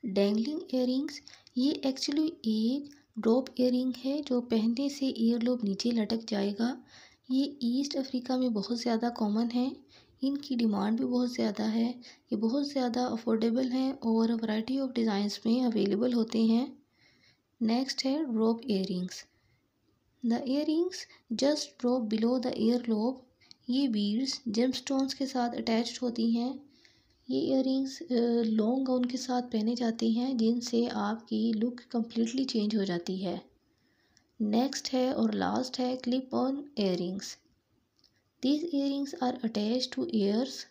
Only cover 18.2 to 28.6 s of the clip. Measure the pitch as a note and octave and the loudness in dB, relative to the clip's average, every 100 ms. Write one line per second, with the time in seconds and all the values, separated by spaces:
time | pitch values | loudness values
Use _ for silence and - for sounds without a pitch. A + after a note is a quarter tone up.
18.2 | D4+ A3 A3 A3+ C4+ G3 F#3 F3+ F3+ - | 0 2 2 2 0 -2 0 -2 -4 -8
19.2 | - _ _ _ _ _ _ _ _ _ | -18 _ _ _ _ _ _ _ _ _
20.2 | A#3 A#3 C#4 C#4 D4+ D#4 F4+ - - - | -2 0 0 0 2 2 0 -2 -14 -20
21.2 | _ A3 C4+ D4 - - B3 B3+ A3 G#3+ | _ 0 2 2 -2 -4 0 0 0 0
22.2 | A3+ B3+ B3 - A3 A#3+ A#3 A3 A3+ C4 | 2 2 -2 0 2 2 0 0 0 -4
23.2 | - _ _ - - B3 C#4 G#3+ G#3 G#3+ | -12 _ _ -20 -2 0 2 2 2 0
24.2 | C4 - - G#3 B3+ B3+ - C4+ C4+ - | -2 -4 -4 0 0 0 -2 -2 -2 -2
25.2 | C4+ B3+ A#3+ A#3 A3+ A3+ A#3 - B3 A3+ | -4 -2 -2 -2 0 0 0 -4 -4 0
26.2 | A3+ A#3 A#3+ - - _ - _ _ _ | 0 2 0 -6 -14 _ -20 _ _ _
27.2 | - C4 C#4 C4+ C4 C4 C4+ - E4 B3 | -4 -2 2 2 2 0 -2 -6 -2 2
28.2 | A#3 A#3 A3 A3 | 2 2 2 2